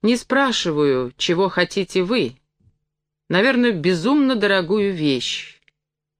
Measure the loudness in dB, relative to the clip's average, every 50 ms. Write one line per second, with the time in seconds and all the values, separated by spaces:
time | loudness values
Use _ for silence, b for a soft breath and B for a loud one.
0 | 2 2 0 0 -2 _ 0 0 0 0 0 -2 -2 -2 0 2 2 2 2 0
1 | -2 -4 -6 _ -2 -2 0 0 0 0 0 0 -2 0 0 -6 -6 -2 -2 -2
2 | -2 0 0 -2 -2 -2 -6 _ _ _ _ _ _ _ _ _ _ _ _ _
3 | _ _ _ _ _ _ 0 2 2 2 2 2 2 0 0 0 0 0 0 0
4 | 0 2 2 2 2 2 0 0 0 2 2 0 0 0 0 0 0 -2 -2 -2
5 | 0 0 0 0 -2 -6 -8 -10 -12 -16 -20 _ _ _ _ _ _ _ _ _
6 | _ _ _ _